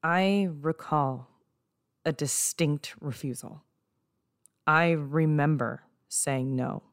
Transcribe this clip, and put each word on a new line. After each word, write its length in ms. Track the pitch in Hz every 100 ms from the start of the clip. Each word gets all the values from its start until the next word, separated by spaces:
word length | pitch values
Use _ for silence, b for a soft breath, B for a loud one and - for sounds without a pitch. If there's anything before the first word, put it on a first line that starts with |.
I 460 | 160 175 190 202 190
recall 800 | 151 151 156 - 151 135 127 127 _ _ _ _ _ _ _
a 80 | -
distinct 840 | 151 143 - - - 160 147 - -
refusal. 640 | 147 123 139 120 107 147 _ _ _ _ _ _ _ _ _ _ -
I 240 | 156 170
remember 920 | 160 143 151 156 151 143 151 117 120 _ _ _
saying 460 | - - 135 131 131
no. 260 | 123 101 _